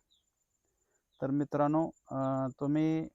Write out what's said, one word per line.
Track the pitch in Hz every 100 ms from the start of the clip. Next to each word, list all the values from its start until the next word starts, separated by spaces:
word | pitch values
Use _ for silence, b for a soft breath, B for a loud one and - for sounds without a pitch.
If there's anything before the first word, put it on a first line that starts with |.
| - _ _ _ _ _ _ _ _ _ _ _
तर | 135
मित्रांनो, | 139 143 147 147 156 165 - -
अ, | 135 135 135 135 -
तुम्ही | 143 151 156 160 160